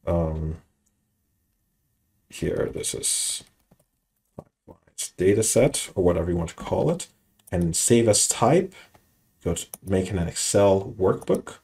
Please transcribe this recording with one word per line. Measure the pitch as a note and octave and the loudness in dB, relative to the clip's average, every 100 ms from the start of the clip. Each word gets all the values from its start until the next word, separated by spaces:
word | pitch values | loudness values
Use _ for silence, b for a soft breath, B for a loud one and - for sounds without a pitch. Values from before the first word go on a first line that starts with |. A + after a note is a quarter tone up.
| - | -2
um, | E2+ D#2+ D#2 D#2 D#2+ _ _ _ _ _ _ _ _ _ _ _ _ _ _ _ _ _ | -2 -2 -4 -6 -8 _ _ _ _ _ _ _ _ _ _ _ _ _ _ _ _ _
here, | - D#2 - - | -6 -4 -2 -4
this | - - - | -4 -6 -4
is | - - - - - _ _ _ _ _ _ _ _ - - _ - - _ - - - | -4 -4 -4 -8 -12 _ _ _ _ _ _ _ _ -20 -20 _ -20 -20 _ -12 -12 0
data | F#2 G#2 | 2 2
set | A2 A2+ C3+ - - | 2 2 2 0 -8
or | - | 0
whatever | F2+ F2 E2+ | 2 2 -2
you | E2+ | -2
want | E2 | -4
to | - | -8
call | - F#2 - | -4 -2 0
it, | F3 - _ _ _ - | -2 -8 _ _ _ -6
and | F2+ E2+ D#2+ | -2 -2 0
save | - A#2+ A2+ | 4 4 6
as | G#2 - | 2 2
type, | - A#2 E3 - B B B _ _ _ _ | 2 4 4 2 B B B _ _ _ _
go | E2+ | -6
to | E2+ - - F#2 | -6 -8 -14 -2
making | F#2+ F#2 G2+ | -2 0 -4
an | E2 | -4
Excel | - - G#2 G2+ F#2+ F#2+ - | -4 0 4 4 4 -2 0
workbook | F#2+ - - - - - | 0 0 -2 -4 -4 -20